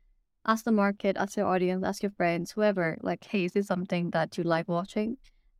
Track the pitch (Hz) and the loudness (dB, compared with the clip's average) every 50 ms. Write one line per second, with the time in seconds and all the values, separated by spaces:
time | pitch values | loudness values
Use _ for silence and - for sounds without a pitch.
0 | _ _ _ _ _ _ _ _ _ - 220 220 - 233 220 208 202 202 202 - | _ _ _ _ _ _ _ _ _ 0 0 0 2 2 2 4 4 2 2 2
1 | - 196 190 - - 196 - 214 196 - 185 185 185 180 185 185 185 185 190 - | 0 0 0 0 -2 -2 -2 -2 0 2 2 2 2 2 0 0 -2 -2 -2 -2
2 | - 202 202 - 180 170 170 170 170 - - 214 214 214 196 190 170 160 - - | -4 -6 -2 0 0 0 0 0 -4 -6 -2 2 2 2 2 2 0 -2 -2 -4
3 | - - 175 - - - - 202 170 180 - 202 202 - 185 180 180 - 185 175 | -4 -4 -4 -4 -6 -4 -2 0 0 0 0 -2 0 0 -2 -2 -2 -2 -2 -2
4 | 170 170 - 165 160 - - - 170 170 165 165 170 - 170 170 185 - - 220 | -2 0 0 -2 -2 -2 -2 -4 0 2 2 0 0 0 -2 -4 -4 -4 -4 -4
5 | 214 220 240 - - - _ _ _ _ _ _ | -2 -2 -4 -8 -12 -20 _ _ _ _ _ _